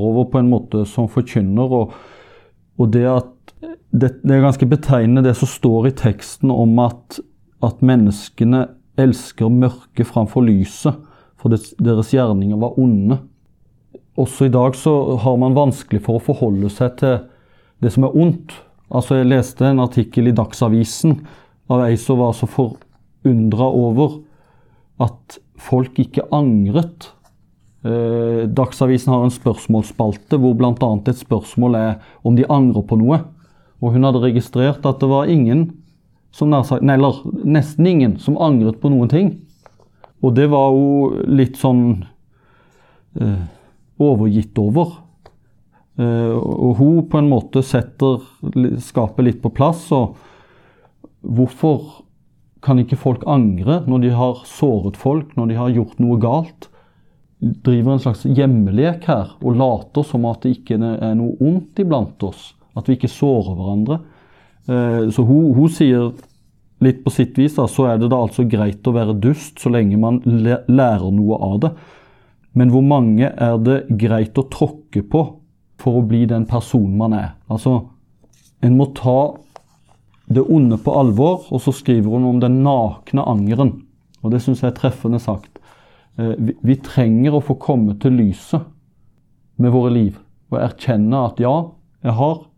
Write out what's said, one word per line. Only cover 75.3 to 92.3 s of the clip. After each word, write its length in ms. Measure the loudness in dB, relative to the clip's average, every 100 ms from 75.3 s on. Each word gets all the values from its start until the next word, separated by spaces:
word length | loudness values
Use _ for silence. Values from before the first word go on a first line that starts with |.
| -8 _ _ _ -8
for 220 | -2 0
å 60 | 0
bli 140 | 0 0
den 180 | 0 -2
personen 460 | -4 -2 0 0 0
man 160 | -2
er? 220 | -2 -6 -12 -8
Altså, 300 | -4 -2 -2 -4 _ _ _ _ _ _ _ 2
en 120 | 4
må 100 | 2 -2
ta 380 | -2 0 0 -4 _ -20 _ _ _ _ _ _ -2
det 140 | 0
onde 380 | 2 4 4 2
på 140 | -2 0
alvor, 480 | 2 2 2 0 -4
og 80 | -6
så 80 | -4
skriver 460 | -4 0 2 2 0
hun 80 | 0
om 140 | 0
den 220 | 2 2 2
nakne 580 | 0 -2 -6 -4 -4 -2
angeren. 460 | -2 0 0 0 -2 -12 _ _ _ -4
Og 80 |
det 80 | -2
synes 200 | -2 -2
jeg 100 | -2
er 60 | -2
treffende 420 | -4 -4 -4 -4
sagt. 400 | -4 -8 -10 -20 _ _ _ _ _ -8
Eh, 160 | -6 -4
vi, 200 | -4 -2 -2
vi 140 | -2
trenger 560 | -2 0 2 2 2 0
å 60 | -2
få 100 | -4
komme 340 | -2 0 0 0
til 160 | 0 2
lyset 480 | 0 -2 -6 -6 -6 -16 _ _ _ _ _ _ _ -2
med 120 | 0
våre 200 | 2 2
liv, 240 | 0 0 -4 _ _ -10
og 100 | -6 -6
erkjenne 600 | -6 -4 0 0 0 -2
at 100 | -2
ja, 140 | -2 -2 -4 -12 _ _
jeg 140 | -4 -2
har 240 | -2